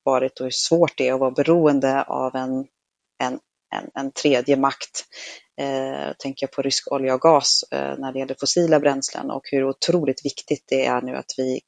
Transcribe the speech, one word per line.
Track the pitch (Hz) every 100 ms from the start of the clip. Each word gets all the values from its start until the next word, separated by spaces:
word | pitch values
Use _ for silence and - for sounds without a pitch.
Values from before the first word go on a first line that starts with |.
varit | - 131 131 -
och | 131
hur |
svårt | - - 165 160 -
det | 127
är |
att | 131
vara | 131
beroende | 131 143 170 156 143 135 135
av | - 135 131 131
en, | 131 131 135 _ _ _ _ _
en, | 127 139 - _ _ - -
en | - 135
tredje | - 151 127 127 135
makt. | 139 - - - - - - - _ -
Eh, | 139 135 135 139 - -
tänker | 139 135
jag | 135
på | -
rysk | 135 - -
olja | 139 131
och | 131
gas, | 165 151 - - -
eh, | 139 139 139
när | 135
det | 131
gäller | 135 135
fossila | 139 180 165 156
bränslen | 147 135 - - 135
och | 135 -
hur | 139
otroligt | 135 135 - 175 143 135 143
viktigt | - - 147 -
det | 135 127
är | 123
nu | 127 131
att | - -
vi | 131 127